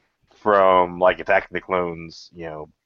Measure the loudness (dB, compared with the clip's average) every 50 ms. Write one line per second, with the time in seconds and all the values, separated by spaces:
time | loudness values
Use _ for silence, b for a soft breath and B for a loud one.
0 | _ _ _ _ _ _ _ _ -2 2 2 4 4 4 4 4 2 0 -2 0
1 | 0 0 0 0 0 0 0 0 0 -4 -10 -10 -8 -4 -4 -4 -4 -4 -8 -12
2 | -14 -18 -20 -20 -20 -20 -18 -16 -14 -14 -14 -14 -16 -20 _ _ _